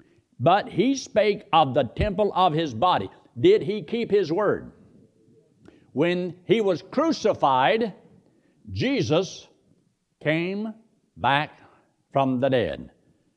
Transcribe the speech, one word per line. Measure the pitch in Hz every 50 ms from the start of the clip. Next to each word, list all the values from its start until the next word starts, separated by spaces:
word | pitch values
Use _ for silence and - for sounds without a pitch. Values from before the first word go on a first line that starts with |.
| _ _ _ _ _ _ _ -
"But | 120 160 185 208 - 247
he | 190 - 208 262 277
spake | 262 - - - 214 202 214 202 - - - -
of | 165 156 135 120
the | 147 127
temple | 110 - - 202 214 190 185 214 202 -
of | 170 185 180 147
his | 160 165 151 117
body." | 107 180 185 165 127 95 95 - - _ _ - 117
Did | 123 180 208 220
he | 160 160 208 214 160
keep | - 220 233 233 147
his | 190 208 185 143
word? | 160 196 208 175 120 73 64 62 - _ - _ _ _ _ _ _ _ _ _ _ _ _ _ _ _ _ - - _ _ _ -
When | 123 160 175 180 180 180 180 156 - _
he | - 185 226
was | 208 190 180 147
crucified, | - - - 254 320 330 262 - - 208 - - 160 143 131 127 135 160 214 220 240 202 - - - - _ _ _ _ _ _ _ _ _ _ - -
Jesus | 92 98 165 262 285 233 147 107 151 175 190 - - - - _ _ _ _ _ _ _ _ _ _ _ _ _ _ _
came | - 151 156 165 170 180 196 202 214 220 214 - _ _ _ _ _ _ _
back | - 82 120 139 143 151 - - - - - _ _ _ _ _ _ _ _
from | - 135 135 131 127 123
the | 127 135
dead | 131 123 101 80 67 62 - - _ _ _ _ _ _ _ _ _